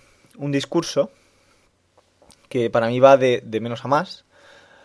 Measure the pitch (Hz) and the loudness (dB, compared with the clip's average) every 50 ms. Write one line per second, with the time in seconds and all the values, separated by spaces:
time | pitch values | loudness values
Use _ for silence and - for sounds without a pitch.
0 | _ _ _ _ _ _ _ - 143 143 139 139 - - - 170 165 - - - | _ _ _ _ _ _ _ -10 -6 -4 -4 -4 -4 -4 -4 -4 -4 -2 -2 -2
1 | 196 - - _ _ _ _ _ _ _ _ _ _ _ _ _ _ _ _ _ | -2 -2 -6 _ _ _ _ _ _ _ _ _ _ _ _ _ _ _ _ _
2 | _ _ _ _ _ - - _ _ _ - 127 120 113 - 123 113 113 123 127 | _ _ _ _ _ -20 -20 _ _ _ -6 -4 -4 -2 -2 -2 -2 -2 2 4
3 | 127 135 139 131 131 127 123 - - 117 110 110 110 120 117 113 - 123 143 151 | 6 6 6 6 4 2 0 -2 -4 -6 -8 -6 -6 -8 -10 -10 -4 -2 -2 -2
4 | 185 - - - _ _ _ _ - - - - - _ - - | -2 -4 -10 -20 _ _ _ _ -20 -20 -20 -20 -20 _ -20 -20